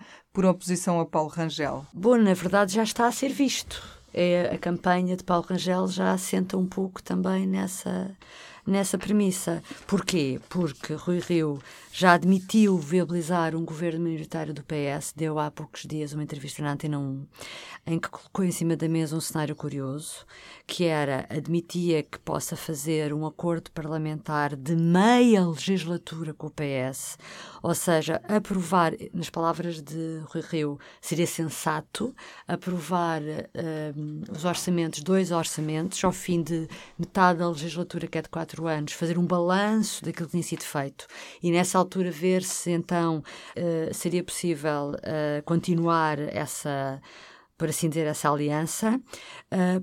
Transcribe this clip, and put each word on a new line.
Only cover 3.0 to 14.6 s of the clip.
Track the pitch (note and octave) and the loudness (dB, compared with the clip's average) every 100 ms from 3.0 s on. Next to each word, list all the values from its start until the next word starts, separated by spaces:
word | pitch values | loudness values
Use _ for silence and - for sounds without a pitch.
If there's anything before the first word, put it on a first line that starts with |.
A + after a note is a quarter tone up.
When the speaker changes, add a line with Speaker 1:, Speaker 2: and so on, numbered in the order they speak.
| A#3+ | 2
Speaker 2:
a | |
ser | A#3 C4+ | 2 0
visto. | - C4+ - - - - - - | 2 2 0 -6 -12 -14 -20 -6
É, | - F3 F3 F3 | 0 4 4 2
a | F3 | 0
campanha | F3 F3 F#3 F3+ F3+ F3+ | -2 0 2 2 2 -2
de | |
Paulo | - F3 - | 2 0 2
Rangel | F3+ F3+ F#3 F#3+ | 0 0 2 0
já | F#3 F#3 | 2 2
assenta | F#3+ - F#3+ F#3 F#3+ | 2 0 0 0 0
um | F#3 | 0
pouco | F#3+ F#3+ F#3 | -2 -4 -6
também | - F3+ F#3 F#3+ F#3+ | -4 0 0 0 0
nessa, | F#3+ F#3+ - F#3 F#3 F#3+ F#3+ - - - - - | 0 -2 -4 -4 -4 -6 -10 -20 -20 -20 -10 0
nessa | G3 G3 F#3 | 0 2 -2
premissa. | F#3+ G#3 G3 F#3 - E3+ - - - | 2 2 4 2 -2 -4 -6 -16 -2
Porquê? | G3 - F3+ C3+ C3 - | 0 2 2 0 -2 -4
Porque | F3+ E3 B2+ - | -2 -2 -2 -6
Rui | D3+ - F3+ | -4 -2 -2
Rio | - E3+ D#3 C#3+ - - - | 2 2 2 -2 -10 -20 -14
já | - F3+ | 2 6
admitiu | F3 F3+ F#3+ F#3 A3+ G#3 F#3 | 6 6 4 4 6 6 6
viabilizar | C#3+ F3+ E3+ F3 D#3 F3+ D#3+ | 2 2 2 -2 0 2 2
um | D#3+ E3 | 0 -4
governo | D#3 F3 D#3+ | -2 -2 0
minoritário | E3+ D#3+ D#3 E3 D#3 | -2 -2 -4 -6 -6
do | D3+ | -8